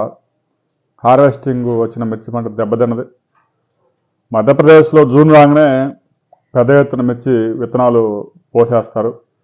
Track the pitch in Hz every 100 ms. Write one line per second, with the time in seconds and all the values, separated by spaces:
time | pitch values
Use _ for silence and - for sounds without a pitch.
0 | 107 - _ _ _ _ _ _ _ _
1 | 120 131 143 - 139 123 120 117 113 117
2 | 113 110 110 117 113 104 107 113 120 117
3 | - _ _ _ _ _ _ _ _ _
4 | _ _ _ 113 113 135 151 160 156 156
5 | 143 135 156 156 143 147 151 131 135 -
6 | _ _ _ _ _ 131 120 143 143 127
7 | 123 120 135 120 113 113 117 123 123 117
8 | 110 104 - _ _ 117 117 120 110 113
9 | 113 117 _ _